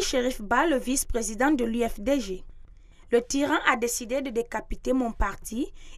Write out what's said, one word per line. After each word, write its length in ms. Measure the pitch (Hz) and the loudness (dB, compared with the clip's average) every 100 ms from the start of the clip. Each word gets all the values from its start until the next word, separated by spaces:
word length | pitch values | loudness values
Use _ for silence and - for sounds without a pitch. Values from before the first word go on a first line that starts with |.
Chérif 400 | 403 269 247 254 | 0 2 0 -2
Ba, 240 | 202 240 330 | 2 2 4
le 120 | 262 | 2
vice-président 720 | 220 262 - 233 214 214 269 | 0 -2 0 -2 -2 2 4
de 140 | 294 | 4
l'U 200 | 226 226 226 | 2 0 -2
F 100 | - | 0
D 220 | 208 285 | 0 0
G. « 240 | 196 185 - - - - - - - | 0 -8 -12 -18 -20 -20 -20 -20 2
Le 100 | 240 | 2
tyran 380 | 240 277 285 311 320 | 2 0 2 4 4
a 80 | 247 | 2
décidé 460 | 233 - 233 262 | 0 -2 -2 -4
de 80 | 269 | -2
décapiter 640 | 226 233 220 - - 247 | -4 -4 -6 -6 -4 0
mon 180 | 262 240 | 2 0
parti », 600 | 214 202 196 - 220 349 - - | 0 0 0 -8 -4 -6 -8 -14